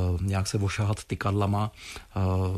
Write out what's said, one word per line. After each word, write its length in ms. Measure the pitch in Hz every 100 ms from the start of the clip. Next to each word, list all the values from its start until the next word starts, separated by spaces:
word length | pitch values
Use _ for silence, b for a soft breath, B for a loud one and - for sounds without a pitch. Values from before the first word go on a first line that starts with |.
| 90 87
nějak 240 | 98 98 95
se 100 | 107
ošahat 460 | 98 - 101 104
tykadlama, 680 | - 92 101 101 101 101 107 B B B B 98
eh, 40 | 92 92 92